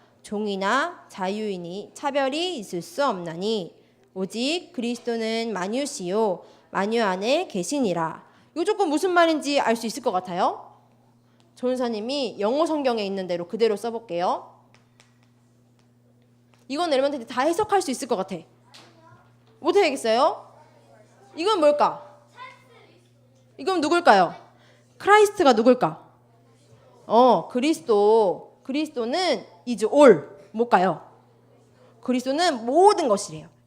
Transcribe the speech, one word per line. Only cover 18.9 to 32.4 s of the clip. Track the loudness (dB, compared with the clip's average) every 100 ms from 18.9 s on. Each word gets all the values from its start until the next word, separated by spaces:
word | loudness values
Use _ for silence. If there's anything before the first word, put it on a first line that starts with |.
| _ -20 -20 _ _ _ _
못해야겠어요? | 0 2 2 0 0 2 2 0 -10 -20 -20 _ _ -20 _ _ -18 -4
이건 | 0 2
뭘까? | 2 4 0 -2 -14 -20 _ -20 -20 -20 _ -20 -20 _ _ _ _ _ _ -8
이건 | -4 -2
누굴까요? | 0 4 6 6 4 -2 -20 _ _ _ _ _
크라이스트가 | 4 6 6 4 4
누굴까? | 6 4 4 0 -4 -18 _ _ _ _ _ _ -20 _ -20 0
어, | 4 6 4 0
그리스도. | -2 0 -2 0 4 6 4 4 0 -10 _
그리스도는 | -8 -6 -4 -6 -4 -2 -2 -2 -6 -14 -8
is | -4 2
all. | 8 8 8 2 -18 -12
뭘까요? | -6 2 2 2 -2 -10 -20 _ _ _ _ _ _ -20 _
그리스도는 | -4 -4 -2 0